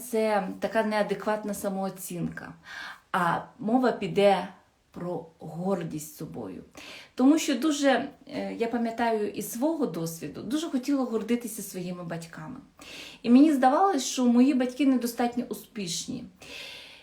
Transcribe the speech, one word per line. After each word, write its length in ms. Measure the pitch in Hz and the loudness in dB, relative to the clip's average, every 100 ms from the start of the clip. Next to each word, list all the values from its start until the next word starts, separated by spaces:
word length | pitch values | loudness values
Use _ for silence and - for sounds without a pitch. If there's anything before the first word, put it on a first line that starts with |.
| - | -4
це 380 | 220 220 208 185 - | 0 2 0 -2 -4
така 220 | 196 226 | -2 0
неадекватна 720 | 214 214 208 190 214 214 208 | 0 0 0 -2 -2 -2 -4
самооцінка. 1000 | 202 202 190 190 190 - 175 160 - - - - - - - _ | -4 -4 -4 -6 -6 -10 -6 -6 -6 -14 -18 -16 -14 -14 -16 _
А 280 | 185 170 - - - | 0 0 0 -6 -8
мова 340 | 208 254 247 | 0 2 2
піде 560 | - 190 175 202 180 190 - _ _ _ | 0 -2 4 6 4 0 -12 _ _ _
про 360 | 190 175 170 - _ | -10 -6 -6 -10 _
гордість 800 | 160 160 190 185 165 151 - - | -12 -6 -2 -2 -4 -8 -10 -12
собою. 480 | 156 - 101 - - - - - - | -12 -10 -12 -12 -16 -18 -18 -18 -12
Тому 240 | - 262 320 | 4 6 6
що 160 | 311 | 4
дуже, 540 | 240 311 285 277 240 - - - | 0 0 2 2 2 0 -12 -12
е, 280 | 196 196 190 | -8 -8 -4
я 80 | 233 | -2
пам'ятаю 640 | 240 226 226 233 220 208 | -2 -2 -2 0 0 -2
із 220 | - 202 | -6 -8
свого 340 | 233 302 320 214 | -2 0 0 -2
досвіду, 560 | 170 165 - 147 - | -2 -6 -6 -10 -10
дуже 280 | 208 302 330 | -4 -4 -2
хотіла 340 | 254 277 277 | -4 0 0
гордитися 580 | 233 220 208 240 214 - | 0 -2 0 -2 -2 -10
своїми 420 | 190 185 175 175 | -10 -8 -8 -8
батьками. 520 | 170 170 - 160 156 - - _ - - - - | -8 -10 -10 -14 -14 -14 -18 _ -20 -18 -18 -6
І 80 | 233 | 6
мені 220 | 247 311 | 8 8
здавалось, 520 | 269 254 302 392 294 | 8 6 6 4 2
що 200 | - - | -2 2
мої 300 | 247 240 262 | 4 6 6
батьки 320 | 254 247 - 269 | 6 0 2 4
недостатньо 580 | 254 240 - 240 247 - | 4 0 0 -2 -2 -6
успішні. 760 | - - 208 175 - - - 185 - - - - - - - | -10 -12 -8 -6 -6 -6 -10 -12 -18 -18 -16 -16 -16 -20 -20